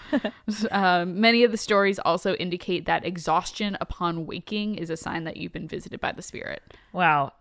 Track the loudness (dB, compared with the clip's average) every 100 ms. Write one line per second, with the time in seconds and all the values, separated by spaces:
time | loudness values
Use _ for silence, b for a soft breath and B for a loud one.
0 | B 0 0 -6 -8 -2 0 2 4 4
1 | 2 4 4 8 6 4 2 4 4 2
2 | 0 0 0 0 -2 -4 -2 -4 0 -2
3 | -2 -6 0 0 0 -4 -4 -4 -8 -4
4 | -2 -2 -6 -8 -6 -4 -4 -4 -6 -6
5 | -6 -6 -6 -8 -10 -10 -8 -10 -10 -6
6 | -6 -6 -12 -10 -10 -12 _ b b 0
7 | 4 4 2 -2